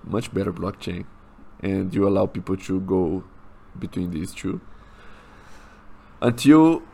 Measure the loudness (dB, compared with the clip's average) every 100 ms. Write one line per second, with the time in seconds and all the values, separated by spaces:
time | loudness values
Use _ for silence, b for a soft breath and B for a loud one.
0 | -6 -6 -4 -4 -4 -4 -8 -8 -8 -8
1 | -10 -18 -20 -20 -20 -8 -4 -2 -2 2
2 | 2 4 0 -2 -4 -4 -2 -4 0 0
3 | 2 -2 -8 -20 -20 -20 -20 -12 -8 -6
4 | -4 -4 -8 -6 -6 -6 -10 -20 B B
5 | B B B B B B B B -20 -20
6 | -20 -2 0 4 8 10 8 4 -4